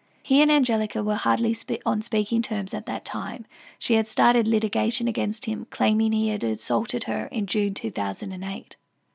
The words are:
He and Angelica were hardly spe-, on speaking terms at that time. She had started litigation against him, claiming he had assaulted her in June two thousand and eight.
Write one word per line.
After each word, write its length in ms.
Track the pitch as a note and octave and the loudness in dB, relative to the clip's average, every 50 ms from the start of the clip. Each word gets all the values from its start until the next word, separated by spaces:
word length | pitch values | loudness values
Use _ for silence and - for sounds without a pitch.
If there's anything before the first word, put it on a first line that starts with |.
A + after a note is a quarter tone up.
| _ _ _ _ _ | _ _ _ _ _
He 200 | - C4 C#4 D4+ | 2 4 4 6
and 80 | D4 | 6
Angelica 520 | D4+ D4 B3+ A#3+ A3+ G#3+ A3 G#3+ - A3 G#3 | 6 4 4 4 2 0 0 -2 -2 -2 -2
were 120 | G#3+ G#3 | 0 -2
hardly 400 | G#3+ - A#3 A3+ A3+ A3+ G#3+ A3+ | 0 2 0 2 2 2 2 2
spe-, 280 | - - - A#3 - - | 0 0 -2 -4 -2 -2
on 160 | A3+ A3+ G#3+ G#3+ | -2 0 0 -2
speaking 400 | - A3 G#3+ G#3 - A3+ A3+ A3+ | 0 0 0 0 2 0 -2 0
terms 320 | - A3 G3+ F#3+ F#3+ - | -2 -4 -4 -4 -4 -6
at 100 | G#3 A3 | -6 -4
that 220 | - A#3 A3 - | -6 -6 -6 -6
time. 400 | - - A3 F#3+ F#3+ G3 - A3 - - - - - - _ | -6 -6 -6 -6 -6 -8 -10 -12 -16 -20 -20 -20 -20 -16 _
She 160 | - - A#3 | 0 2 2
had 120 | A3 A3 | 2 2
started 400 | - - - A#3+ A#3+ A#3+ A#3+ A3 | 2 2 4 4 6 6 4 4
litigation 640 | A3 A3+ G#3+ A3 G#3 - A3 G#3+ G#3+ G#3+ - A#3+ A#3 | 4 2 2 0 0 0 0 0 0 0 0 -2 -2
against 380 | G#3+ A3+ G#3+ G#3 A3 - - | 0 0 -2 -2 -2 -4 -4
him, 200 | A3 A3 G#3+ G#3 - | -4 -4 -4 -6 -10
claiming 420 | - - A3+ G#3+ G#3+ A3 A3 A3 A3 | -4 0 2 2 4 4 2 2 2
he 160 | G#3+ A3 G#3+ | 2 0 0
had 160 | G#3 G3+ A3+ | 0 0 -2
assaulted 600 | A3+ A3 G#3+ - - A#3+ A3+ A3+ - - A#3+ - | -2 -2 0 0 0 0 0 0 -2 -4 -6 -4
her 240 | A3+ A3 G#3+ G#3+ - - | -4 -4 -4 -4 -4 -4
in 140 | A3+ G3+ | -4 -4
June 260 | F#3 - G#3+ G3+ G3+ F#3+ | 0 0 0 0 0 -2
two 180 | - - A3 | -4 -6 -6
thousand 400 | - - G3+ G3 F#3+ - G#3 G3 F#3 | -4 -2 -4 -4 -4 -4 -6 -8 -6
and 120 | F3+ F#3+ | -6 -6
eight. 320 | F#3+ F#3+ - - - - - _ _ _ _ _ _ | -8 -8 -8 -10 -14 -20 -20 _ _ _ _ _ _